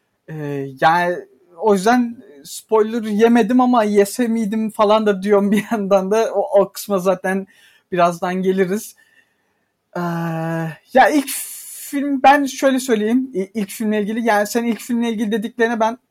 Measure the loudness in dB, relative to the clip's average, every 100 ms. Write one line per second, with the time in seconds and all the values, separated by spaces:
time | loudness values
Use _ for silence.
0 | _ _ -16 -10 -8 -8 -8 0 2 2
1 | 0 -4 -10 _ _ -4 0 2 4 2
2 | 0 -6 -18 -20 -18 -18 0 2 2 -2
3 | -4 2 4 4 4 2 4 2 2 2
4 | 2 0 -2 -2 -2 -4 -4 0 2 4
5 | 2 0 2 2 4 0 0 -4 0 0
6 | 2 0 0 -2 0 2 2 -2 -4 -2
7 | 0 0 -2 -4 -6 _ _ _ _ 0
8 | 2 0 -4 -2 0 0 0 -2 -8 -18
9 | _ _ _ _ _ _ _ _ _ -8
10 | -6 -4 -4 -6 -4 -4 -6 -10 _ 4
11 | 4 4 -2 -8 -12 -16 -18 -18 -10 -6
12 | -4 2 4 4 2 -2 0 0 0 -2
13 | 2 0 0 -4 -6 -6 -8 -4 -2 -2
14 | -2 -2 0 0 0 -2 -2 -4 -4 -4
15 | -2 -4 -4 -4 -6 -2 -2 0 -2 -4
16 | _